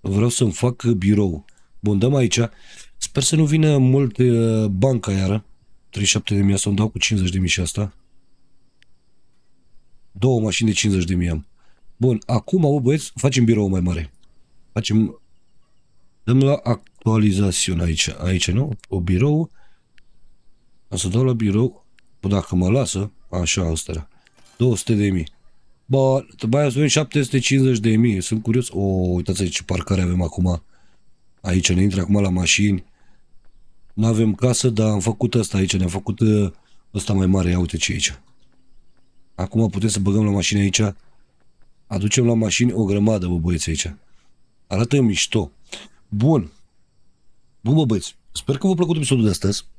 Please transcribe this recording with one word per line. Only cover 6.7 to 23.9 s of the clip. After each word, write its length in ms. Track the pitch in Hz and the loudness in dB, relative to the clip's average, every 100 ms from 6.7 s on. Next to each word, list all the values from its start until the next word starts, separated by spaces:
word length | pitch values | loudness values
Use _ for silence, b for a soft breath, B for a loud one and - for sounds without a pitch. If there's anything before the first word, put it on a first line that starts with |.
o 20 | |
dau 160 | 101 107 | 0 0
cu 100 | - | -2
cincizeci 340 | - 107 92 | -2 0 0
de 60 | 95 | 0
mii 100 | 92 | -2
și 120 | - | -2
asta. 320 | 87 - 101 - _ - _ - - - _ _ - - _ - - _ _ _ _ - - - - | -4 -4 -6 -8 _ -20 _ -20 -20 -20 _ _ -20 -20 _ -20 -20 _ _ _ _ -20 -20 -20 -20
Două 280 | - 127 123 | -2 0 2
mașini 280 | 107 90 113 | 0 0 0
de 60 | |
cincizeci 320 | 98 107 95 87 | 0 0 0 0
de 80 | |
mii 140 | 90 87 | -2 -2
am. 180 | 78 - - - - - - | -4 -8 -20 -20 -20 -20 -2
Bun, 220 | 127 110 - | 0 0 -2
acum, 340 | 123 - 185 | -4 0 0
bă, 200 | 151 143 | 2 2
băieți, 320 | 123 151 - | 2 0 -2
facem 300 | - 139 131 | -4 -2 2
birou 240 | 113 113 101 | 4 4 2
mai 120 | 95 | 0
mare. 320 | 90 80 76 - - - - - - | -2 -2 -6 -14 -20 -20 -20 -20 -10
Facem, 480 | 110 110 107 110 - _ - _ - - - _ - - _ | -8 0 0 0 -4 _ -20 _ -20 -20 -20 _ -20 -20 _
dăm 160 | - 127 | 0 2
la 200 | 135 143 | 4 2
actualizațiune 1200 | - 117 - _ - 110 104 95 101 87 - 87 | -2 -4 -6 _ 0 2 2 2 0 0 -2 -2
aici. 260 | 85 80 - | -2 -2 -4
Aici, 420 | - 87 92 - | -4 -2 -2 0
nu? 220 | 92 143 117 - | -2 -2 -6 -8
O 120 | 98 | -6
birou. 500 | 87 92 135 151 165 - - - _ - - - - - - - _ - - | -2 0 2 0 -4 -10 -20 -20 _ -20 -20 -20 -20 -20 -20 -20 _ -20 -12
Am 80 | 95 | -6
să 120 | 95 | -2
dau 160 | 104 | 0
la 80 | 131 | 0
birou. 540 | 120 110 101 127 - _ - _ - | 0 0 0 0 -4 _ -20 _ -8
Bă, 80 | 95 | -2
dacă 260 | 98 85 | -2 0
mă 160 | 90 90 | 0 2
lasă, 400 | 120 110 98 104 - - | 0 0 -4 -6 -10 -10
așa, 320 | 90 85 - | -6 -2 -2
asta 300 | 87 80 - | -2 -4 -6